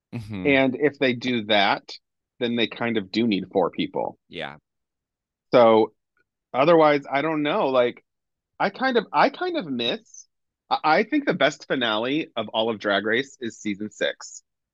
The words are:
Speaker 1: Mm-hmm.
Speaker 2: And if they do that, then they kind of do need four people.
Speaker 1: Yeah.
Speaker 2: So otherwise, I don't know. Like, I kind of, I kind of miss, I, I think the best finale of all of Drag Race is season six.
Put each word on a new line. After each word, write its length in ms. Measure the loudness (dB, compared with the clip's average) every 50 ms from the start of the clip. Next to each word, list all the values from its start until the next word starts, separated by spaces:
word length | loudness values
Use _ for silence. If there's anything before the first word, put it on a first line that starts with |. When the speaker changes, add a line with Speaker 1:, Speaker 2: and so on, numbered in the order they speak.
| _ _ -14
Speaker 1:
Mm-hmm. 320 | -14 -12 -10 -10 -4 0
Speaker 2:
And 300 | 2 4 4 4 2 0 0
if 180 | -2 -2 0 0
they 120 | -2 -2
do 320 | -2 -2 -4 -4 -4 -4 0
that, 360 | 2 2 2 4 2 0 -2 _ -16 -20 -20 _ _ _ _ _ _ _ -6
then 160 | -4 -2 -2
they 140 | -2 -2 -4
kind 280 | -4 -6 -6 -2 -2
of 140 | -4 -4 -2
do 160 | -2 0 0
need 200 | 0 0 -2 -4 -2
four 180 | -2 -2 -2 -2
people. 460 | -2 -6 -6 -6 -4 -6 -6 -6 -10 _ _ _
Speaker 1:
Yeah. 280 | -12 -12 -12 -12 -14 -18 _ _ _ _ _ _ _ _ _ _ _ _ _ _ _ _ _ 2
Speaker 2:
So 400 | 6 6 8 8 8 6 4 2 _ _ _ _ _ _ _ _ _ _ _ _ -2
otherwise, 480 | 2 4 4 6 6 6 4 4 2 -2 -2
I 120 | -4 -2
don't 200 | -2 -2 -2 -2
know. 260 | -2 -2 -2 0 -2 2
Like, 360 | 2 2 2 2 -2 -8 _ _ _ _ _ _ _ _ _ _ _ -4
I 100 | -4 -4
kind 260 | -4 -4 -4 0 0
of, 100 | -2 -2 0
I 160 | 0 2 2 2
kind 280 | 0 -4 -6 -6 -6
of 100 | -6 -6
miss, 600 | -6 -6 -4 -4 -4 -4 -6 _ _ -20 -20 -20 _ _ _ _ _ _ _ _ -6
I, 80 | -6 -2 2
I 180 | 2 2 2
think 240 | 2 0 -2 -2 0
the 80 | -2 0
best 320 | 2 0 0 0 -4 -6
finale 640 | -6 -4 -2 0 0 0 -2 -2 -2 -2 -4 -4 -6 -8
of 120 | -8 -8 -4
all 200 | -2 -2 -2 -2
of 80 | -4 -4
Drag 260 | -2 0 0 0 0
Race 320 | 0 -2 -2 -2 -6 -12 -12
is 180 | -12 -12 -10 -8
season 320 | -6 -6 -6 -6 -8 -12
six. 520 | -6 -4 -4 -4 -4 _ -16 -20 -20 -20 _ _ _ _ _ _